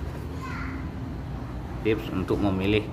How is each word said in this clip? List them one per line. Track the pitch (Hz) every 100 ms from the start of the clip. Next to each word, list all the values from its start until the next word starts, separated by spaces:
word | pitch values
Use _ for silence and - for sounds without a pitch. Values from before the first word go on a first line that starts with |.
| - - - - - - - - - - - - - - - - - -
Tips | 107 110 -
untuk | 95 90 107 98
memilih | 95 98 107 101